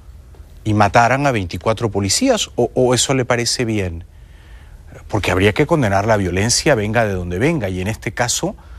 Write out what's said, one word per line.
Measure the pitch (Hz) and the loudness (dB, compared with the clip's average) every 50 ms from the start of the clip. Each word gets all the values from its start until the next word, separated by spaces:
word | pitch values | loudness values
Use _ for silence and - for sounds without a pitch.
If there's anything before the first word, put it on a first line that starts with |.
| - - - - - - - - - - - - - | -20 -20 -20 -20 -20 -20 -20 -20 -20 -20 -20 -8 -4
y | 107 104 | 0 2
mataran | 104 101 95 - 120 117 113 127 135 147 | 2 2 4 6 6 6 6 4 2 2
a | 143 | 0
veinticuatro | 123 104 92 82 - 92 - 113 107 - 117 107 | 0 0 -2 -4 -6 -4 -2 -2 0 0 -2 -2
policías, | 98 101 101 98 - - 254 277 240 196 - - - | -2 -2 -2 0 0 2 2 2 2 0 -2 -2 -2
o, | - 123 - - | -2 -2 0 2
o | 131 127 123 127 | 2 2 4 4
eso | 120 - - 139 | 2 2 0 0
le | 131 120 | 0 0
parece | - 123 120 120 - - - 123 | 0 0 0 0 -2 -2 -2 -2
bien. | 113 110 104 95 90 85 82 87 - - - - - - - - - - - - - - - - - - - - - | -2 -2 -2 -2 -4 -6 -8 -12 -16 -20 -20 -20 -20 -20 -20 -20 -20 -20 -20 -20 -20 -20 -20 -20 -20 -20 -20 -10 -6
Porque | - 107 90 - | -4 -2 -2 0
habría | 92 92 98 104 101 | 0 2 2 2 4
que | - 151 | 2 2
condenar | 143 170 156 123 101 98 98 98 | 2 2 2 2 2 2 2 2
la | 117 110 | 2 2
violencia, | 101 95 87 85 92 104 120 - - - 160 143 | 2 2 0 0 0 0 0 0 0 2 2 2
venga | 110 101 110 110 120 113 | 2 0 0 0 0 0
de | 104 98 | 0 -2
donde | 92 87 87 87 95 | -4 -4 -4 -2 0
venga, | 120 160 170 143 104 95 | 0 0 0 0 -2 -4
y | 92 92 90 | -4 -4 -4
en | |
este | 107 107 - - - - | -6 -6 -6 -8 -8 -4
caso, | - 120 120 - - - 185 - - - - - | -4 -2 -2 -2 -2 -4 -6 -6 -10 -14 -20 -20